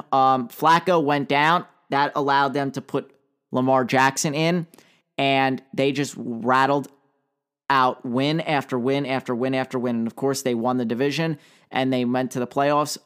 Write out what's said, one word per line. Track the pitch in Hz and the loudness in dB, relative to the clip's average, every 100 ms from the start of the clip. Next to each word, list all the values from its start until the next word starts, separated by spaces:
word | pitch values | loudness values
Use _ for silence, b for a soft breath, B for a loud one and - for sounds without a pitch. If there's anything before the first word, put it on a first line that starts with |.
| - | 0
um, | 135 131 131 120 | 2 4 4 -2
Flacco | - 156 170 180 170 | 0 2 4 4 2
went | 143 147 135 | 2 0 0
down, | 143 156 175 - _ - | 2 4 2 -2 _ -4
that | 139 143 147 | 0 0 0
allowed | 143 139 139 | 0 2 2
them | 139 139 | -2 -4
to | 135 | -6
put | - 139 - _ _ _ _ | -6 -8 -8 _ _ _ _
Lamar | 127 131 131 | -2 2 2
Jackson | 123 135 135 135 160 | 2 2 2 2 -2
in, | 143 160 175 165 b b b _ - | 0 0 0 -4 b b b _ -4
and | 139 135 135 131 - | 0 2 0 -2 -6
they | - 139 | -2 -2
just | 135 135 - | 0 -4 -6
rattled | 117 113 117 131 135 143 135 _ _ _ _ _ _ _ - | -10 -4 2 2 4 0 -4 _ _ _ _ _ _ _ -2
out | 135 127 - 131 | 2 2 0 -4
win | 120 143 160 | -2 0 0
after | - 143 135 127 | -2 -4 -2 -2
win | 123 139 131 | 0 -2 -2
after | 131 - | -4 -4
win | 120 131 131 | -4 -2 -2
after | 131 131 | -4 -4
win. | 123 117 | -2 -2
And | 113 | -4
of | - | -4
course, | 135 135 | -4 -2
they | 127 | -2
won | 117 123 127 | -2 -2 -2
the | 117 | -2
division, | 117 143 139 165 151 b b b | -2 -2 -2 -4 -6 b b b
and | - 131 | -4 -2
they | 127 120 | 0 0
went | 127 127 | -2 -2
to | 131 | -4
the | 120 | -4
playoffs, | 143 143 147 143 - | -2 0 0 -2 -6